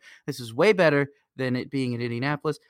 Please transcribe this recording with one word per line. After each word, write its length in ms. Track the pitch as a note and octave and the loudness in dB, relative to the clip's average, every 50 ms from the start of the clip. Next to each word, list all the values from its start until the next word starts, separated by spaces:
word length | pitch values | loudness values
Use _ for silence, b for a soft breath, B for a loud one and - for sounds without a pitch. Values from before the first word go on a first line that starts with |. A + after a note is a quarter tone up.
| B B B B B | B B B B B
This 140 | - C#3 - | -12 -12 -10
is 120 | B2 A2+ A2+ | -12 -8 -2
way 200 | B2 E3+ G#3+ A3 | 2 4 4 4
better 380 | F#3 F3 D#3 C#3+ C#3+ C#3 C#3 b b b b _ | 6 4 4 4 4 2 0 b b b b _
than 200 | - C3 B2+ B2 | -6 -4 -2 -2
it 140 | B2+ B2+ C3+ | -4 -4 -6
being 220 | - C#3 C3 B2 A#2+ | -4 -4 -2 -2 -4
in 80 | A#2 | -4
Indianapolis. 580 | A#2+ A#2+ A#2 A#2+ C3 C#3+ D3 C#3+ - D#3 D3 - _ | -4 -6 -4 -4 -4 -4 -4 -2 -2 -4 -4 -6 _